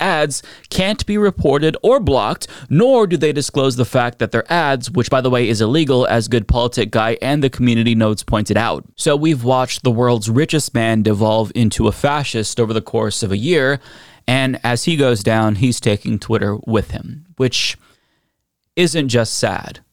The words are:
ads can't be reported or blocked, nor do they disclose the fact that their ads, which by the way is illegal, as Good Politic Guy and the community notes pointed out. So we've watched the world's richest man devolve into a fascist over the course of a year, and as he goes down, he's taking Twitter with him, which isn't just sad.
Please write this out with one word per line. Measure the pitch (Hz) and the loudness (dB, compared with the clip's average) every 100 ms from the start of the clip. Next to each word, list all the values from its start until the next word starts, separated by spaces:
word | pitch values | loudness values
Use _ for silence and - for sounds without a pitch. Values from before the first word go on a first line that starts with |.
ads | 185 156 151 - - - - | -2 0 -2 -4 -12 -20 -8
can't | - 190 214 - | -4 -2 -2 -4
be | 208 | 0
reported | 208 - 147 143 156 151 | 0 2 0 2 0 0
or | 202 269 | 2 2
blocked, | 151 127 107 139 - - - | 2 0 0 -4 -10 -14 0
nor | 147 247 254 202 | 2 4 4 2
do | 165 | 2
they | 151 | 0
disclose | 143 - 151 135 123 | 0 -4 0 0 0
the | |
fact | 117 131 120 - | 0 0 -2 -2
that | 110 | -2
their | 117 - | -2 -2
ads, | 170 147 135 120 | 0 0 -2 -2
which | 120 117 | -2 0
by | 131 | 2
the | 127 | 2
way | 123 117 | 2 2
is | 107 | 2
illegal, | 110 156 143 127 127 | 2 2 2 2 2
as | 117 110 | 0 0
Good | 117 - | 0 0
Politic | 120 120 123 104 | 0 0 -2 -2
Guy | 117 110 113 | 0 0 -2
and | 131 147 | -2 0
the | 135 | 0
community | 123 123 117 113 | 2 2 2 2
notes | 113 107 107 | 2 2 0
pointed | - 107 101 104 | -2 -2 0 0
out. | 113 76 - - | -2 -4 -10 -4
So | 160 | 0
we've | 143 160 143 | 2 2 0
watched | 120 127 127 - | 0 0 0 -2
the | 127 | -2
world's | 117 123 120 110 | 0 2 0 0
richest | 117 156 156 - | 0 0 -2 -2
man | 120 113 110 | -2 0 2
devolve | 107 101 110 110 107 | 2 2 2 2 0
into | - 110 - 110 | 0 0 2 0
a | |
fascist | - 143 147 131 113 104 - | 0 -2 -2 -4 -4 -4 -2
over | 110 | -2
the | 110 | -2
course | - 113 107 - | -4 -4 -2 -4
of | 101 | -4
a | 98 | -2
year, | 139 165 131 143 - - - - - | 0 0 0 -2 -6 -20 -20 -10 -2
and | 131 131 120 | 0 0 -2
as | 117 120 | -2 -2
he | - 160 | 0 0
goes | 135 110 | 2 0
down, | 113 110 110 | 0 2 2
he's | 101 127 117 | 2 0 0
taking | 117 104 - 107 | 0 -2 -2 -6
Twitter | - 95 101 104 - | -2 -2 -2 -4 -2
with | 110 - | -2 -2
him, | - - 143 - - | -8 -12 -16 -12 -4
which | 127 - - - _ _ _ _ _ _ _ _ _ - | -2 -2 -6 -8 _ _ _ _ _ _ _ _ _ -2
isn't | 175 156 135 | 0 0 0
just | 117 110 - | 0 0 -2
sad. | 110 92 - - _ | -2 -4 -10 -16 _